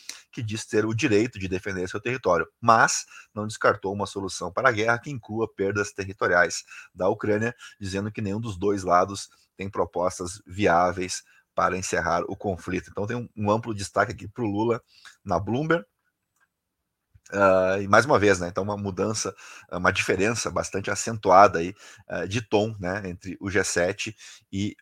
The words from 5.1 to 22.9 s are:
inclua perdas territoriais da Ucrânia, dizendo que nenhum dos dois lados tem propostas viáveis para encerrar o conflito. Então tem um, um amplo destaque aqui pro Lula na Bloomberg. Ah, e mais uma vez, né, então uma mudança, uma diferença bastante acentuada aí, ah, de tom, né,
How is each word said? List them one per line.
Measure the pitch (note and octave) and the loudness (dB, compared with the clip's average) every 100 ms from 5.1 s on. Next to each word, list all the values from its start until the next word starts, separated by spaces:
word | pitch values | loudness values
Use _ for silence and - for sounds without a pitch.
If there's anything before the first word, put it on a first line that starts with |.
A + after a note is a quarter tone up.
inclua | C3+ - A2 A2 | -12 -8 -4 -4
perdas | - G2 G2+ G2+ | -2 -2 -2 -4
territoriais | - F#2+ - A2 F2 E2+ - - - - | -6 -10 -4 2 2 2 -2 -12 -20 -16
da | F2+ F#2 | -2 0
Ucrânia, | G#2+ G#2+ G#2 A2+ - - - | 0 0 0 0 -6 -18 -12
dizendo | G2 F#2+ G#2 | -6 -4 -6
que | G#2 | -6
nenhum | G#2 G#2 | -6 -6
dos | A#2 F2+ | -6 -4
dois | G2+ G2+ | -2 0
lados | F#2 F2 F#2+ G2 - _ _ - | 2 2 2 -4 -12 _ _ -12
tem | G2 | -8
propostas | G2+ F2 F2 F2+ - F2 - | -4 -4 -2 -2 -4 -10 -10
viáveis | - F#2 F#2+ E2+ F2+ F2+ F2+ - - _ _ | -12 0 4 4 4 0 -6 -8 -12 _ _
para | - F2+ F#2 | -2 0 -2
encerrar | F#2 F2+ E2 E2+ - | -4 -2 0 -2 -2
o | G2 | -6
conflito. | G#2 F2 - F#2 - | -6 -6 -6 -6 -6
Então | - G#2+ | -8 -6
tem | A#2+ | -6
um, | A#2+ - | -10 -4
um | G#2 | 0
amplo | A2 A#2 | 0 0
destaque | G#2 G2 G2+ G#2+ | -8 -4 0 0
aqui | G2 G2+ | -2 -12
pro | - A2+ | -6 -2
Lula | G2+ A#2 A#2 _ _ - _ | 0 0 -2 _ _ -20 _
na | G2 F2 | -2 -2
Bloomberg. | G#2 A#2+ D#3+ E3 G3+ _ _ _ _ _ _ _ _ _ _ _ _ _ - | 0 -2 0 0 -2 _ _ _ _ _ _ _ _ _ _ _ _ _ -8
Ah, | G2+ G2 F#2+ F#2 G2 | 2 4 4 4 0
e | G2 | 4
mais | G#2+ B2 | 4 6
uma | A#2 | 4
vez, | G2+ F#2 | 6 4
né, | F2 | 0
então | F#2 | -4
uma | G2+ G2+ | -4 -4
mudança, | G2+ F#2 G#2 A2 G2 - - - - | -4 -2 -2 -2 -6 -10 -18 -20 -10
uma | F2 F2+ | 0 0
diferença | F#2+ - F#2+ G#2 A2+ - | 2 0 2 2 0 -4
bastante | E2+ E2+ F#2+ G2+ | -4 -4 -6 -4
acentuada | G2+ - A2+ G2 F2+ G2+ F2 | -6 -6 -2 6 10 10 6
aí, | F2 - - - - | -4 -8 -18 -20 -10
ah, | F2+ | -8
de | F2+ A2+ | -4 -6
tom, | A2+ G#2 A2 G#2+ | 0 0 0 -4
né, | F2+ | -6